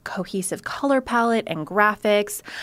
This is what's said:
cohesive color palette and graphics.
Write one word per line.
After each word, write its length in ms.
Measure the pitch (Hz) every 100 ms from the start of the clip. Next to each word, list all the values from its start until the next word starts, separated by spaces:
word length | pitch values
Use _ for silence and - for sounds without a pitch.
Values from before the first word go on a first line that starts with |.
cohesive 580 | - - 180 196 185 240
color 380 | - - 277 269
palette 480 | 262 240 233 226 -
and 180 | 165 156
graphics. 720 | 190 208 208 214 208 208 - - -